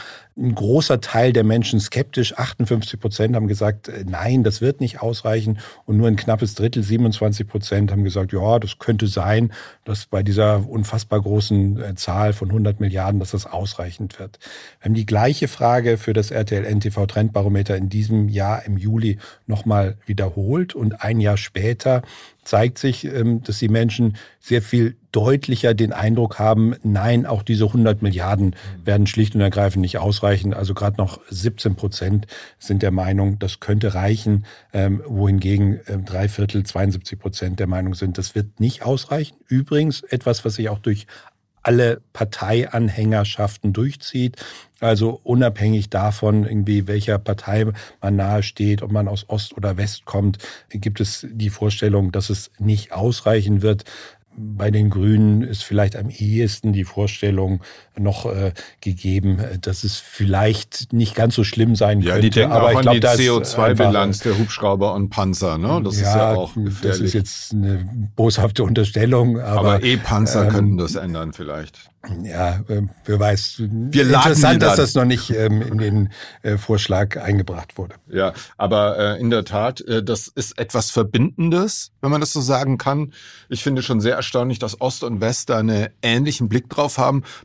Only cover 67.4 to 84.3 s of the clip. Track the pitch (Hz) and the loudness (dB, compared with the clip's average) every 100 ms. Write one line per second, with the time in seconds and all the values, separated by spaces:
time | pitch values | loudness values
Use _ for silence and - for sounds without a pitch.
67.4 | - 107 98 95 92 123 104 - 113 - | -6 -2 0 -2 -4 -6 -6 0 2 2
68.4 | 107 107 98 113 104 104 117 127 120 117 | 0 0 0 2 2 2 2 4 2 0
69.4 | 113 104 101 101 123 127 - 104 110 107 | -2 2 4 4 2 0 0 0 2 2
70.4 | 101 107 101 92 82 - 92 80 80 - | 2 4 2 2 -2 -4 -6 -6 -8 -10
71.4 | 73 76 76 - - _ - 85 101 85 | -10 -10 -12 -18 -20 _ -12 -10 -8 -4
72.4 | 95 95 107 104 98 - - 104 104 98 | -2 -4 -4 -4 -4 -6 -2 2 2 0
73.4 | - - 107 113 127 143 131 135 156 151 | -4 -6 -6 -4 0 2 6 6 6 6
74.4 | 147 - - - 135 135 123 123 - 110 | 6 6 4 4 4 4 4 2 0 0
75.4 | 110 107 113 107 104 104 101 - - - | 2 2 0 -2 0 2 0 -4 -18 -8
76.4 | 107 104 - 104 - 95 104 - 101 101 | -4 -2 0 0 2 0 0 -2 0 0
77.4 | 92 87 - - 90 - - 90 95 - | 0 -8 -12 -14 -14 -14 -8 -2 -2 -4
78.4 | - - 101 104 104 101 104 98 117 117 | -16 -4 0 2 2 2 -2 0 0 0
79.4 | 101 104 117 127 - 113 104 110 - - | 0 -2 -2 -4 -4 -4 -2 -6 -6 -10
80.4 | - - 113 120 - 123 104 113 135 - | -8 -8 -4 -4 0 0 0 2 0 0
81.4 | 165 175 208 - - _ 135 147 147 151 | 0 2 0 -4 -10 _ -2 0 -2 -2
82.4 | 127 131 135 123 139 143 147 - - - | 0 2 2 0 0 -2 -4 -10 -20 -20
83.4 | _ 120 143 131 127 113 113 120 - | _ -6 -2 -2 0 0 0 -2 -2